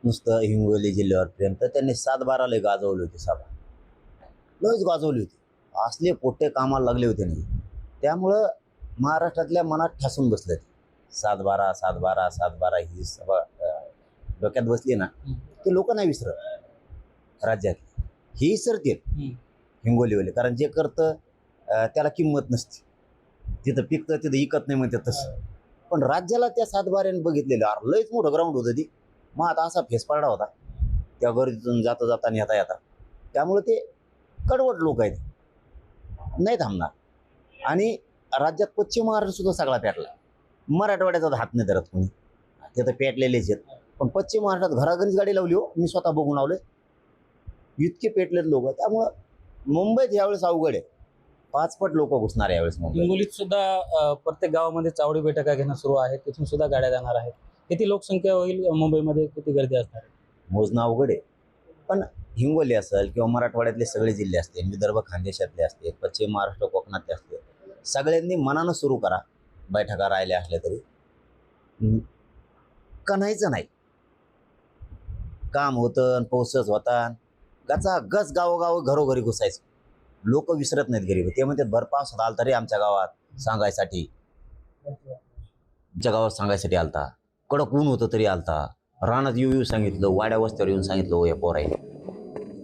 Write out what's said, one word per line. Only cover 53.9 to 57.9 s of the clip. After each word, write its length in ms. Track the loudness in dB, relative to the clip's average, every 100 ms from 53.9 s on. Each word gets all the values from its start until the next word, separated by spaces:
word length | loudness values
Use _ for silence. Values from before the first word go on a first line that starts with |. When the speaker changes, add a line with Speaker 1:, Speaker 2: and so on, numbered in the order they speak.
| 2
Speaker 3:
अ, 140 | 2
प्रत्येक 380 | 0 -4 -2 0
गावामध्ये 400 | 2 2 0 -2
चावडी 300 | 0 0 2
बैठका 320 | 0 2 2
घेणं 200 | 0 0
सुरू 200 | -2 0
आहे, 240 | 2 2 -2
तिथून 280 | -6 -6 -2
सुद्धा 220 | 0 2
गाड्या 220 | 2 2
जाणार 260 | 0 -2 -2
आहेत. 180 | -4 -10 -20 _ -6
किती 180 | 0
लोकसंख्या 460 | 0